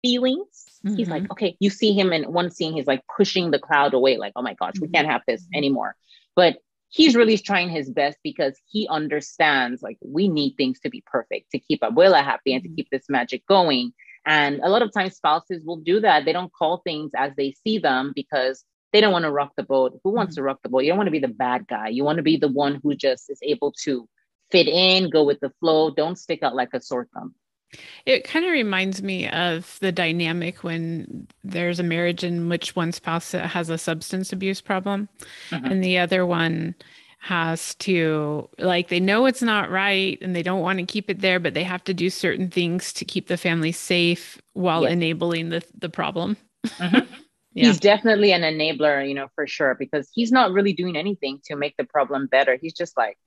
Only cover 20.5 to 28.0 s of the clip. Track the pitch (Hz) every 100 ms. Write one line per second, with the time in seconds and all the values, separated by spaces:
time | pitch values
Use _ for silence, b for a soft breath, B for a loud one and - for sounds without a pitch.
20.5 | 135 117 127 143 185 196 151 127 110 127
21.5 | 123 107 113 110 120 143 165 151 160 147
22.5 | 135 143 143 147 139 139 127 - 143 139
23.5 | 135 143 - - 127 113 _ _ _ _
24.5 | 185 165 165 185 185 180 156 143 143 135
25.5 | _ 165 156 156 156 156 180 - 160 143
26.5 | 127 123 127 - 127 120 - 135 _ _
27.5 | _ _ B B B